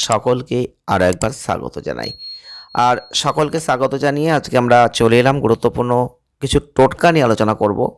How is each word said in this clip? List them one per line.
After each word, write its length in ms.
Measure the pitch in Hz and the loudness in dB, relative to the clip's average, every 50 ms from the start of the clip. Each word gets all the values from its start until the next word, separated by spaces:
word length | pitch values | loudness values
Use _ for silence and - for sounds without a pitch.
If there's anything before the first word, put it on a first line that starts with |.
সকলকে 580 | - - 113 104 - 123 123 123 123 - 120 123 123 - _ _ - | -2 -2 -2 -2 0 -2 -2 -2 -4 -6 -6 -4 -6 -6 _ _ -6
আরও 180 | - 98 95 90 | -4 0 0 2
একবার 280 | 90 87 - 110 110 - | 0 0 0 -4 -6 -6
স্বাগত 380 | - - - 92 - - 64 - - | -6 -6 -6 -6 -6 -6 -10 -12 -10
জানাই। 300 | 76 76 64 58 55 - - - - - - - - - - - - _ - | -10 -10 -8 -8 -10 -12 -12 -16 -20 -20 -20 -20 -20 -20 -20 -20 -20 _ -2
আর 220 | - 123 123 123 - - - - | 0 0 0 0 -2 -4 -8 -6
সকলকে 440 | - - 143 120 156 151 143 160 165 | -4 -4 -2 0 -2 -2 -2 -2 -4
স্বাগত 320 | 160 - 127 123 135 131 135 | -2 -2 -2 0 -2 -2 -2
জানিয়ে 360 | 135 139 143 143 147 156 165 | -2 -2 -2 0 0 0 0
আজকে 220 | 156 135 - - 127 127 | 0 0 -2 0 0 0
আমরা 200 | 123 120 120 120 120 113 - | 2 4 6 6 4 4 2
চলে 220 | - 117 113 117 120 | 2 2 4 4 4
এলাম 180 | 123 135 139 143 | 4 4 2 2
গুরুত্বপূর্ণ 520 | 131 110 117 - - 120 - 127 120 123 123 123 123 123 - _ _ _ _ - | 0 0 0 0 0 -2 -2 -2 -2 0 0 0 -2 -4 -6 _ _ _ _ -8
কিছু 160 | - 131 - 143 - - - | -6 -2 -2 -2 -4 -2 2
টোটকা 340 | - 131 127 - - - 175 | 2 2 2 2 2 2 2
নিয়ে 160 | 165 156 131 117 | 4 4 2 2
আলোচনা 260 | 107 - 110 110 107 | 2 2 0 0 0
করব 260 | - 104 104 98 - 127 - - | 0 0 -2 0 -2 -4 -4 -6